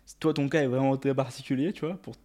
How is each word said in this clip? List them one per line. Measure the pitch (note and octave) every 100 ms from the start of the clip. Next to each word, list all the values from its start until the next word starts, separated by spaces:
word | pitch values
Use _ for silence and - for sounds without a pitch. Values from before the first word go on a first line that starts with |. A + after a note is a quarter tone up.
| - -
Toi, | D#3+
ton | D3+ C#3
cas | D#3+
est | C3+
vraiment | B2+ C3+ C3+
très | C3+
particulier, | C3+ B2 - - C3 D#3+
tu | - D3+
vois, | F#3
pour | - A2+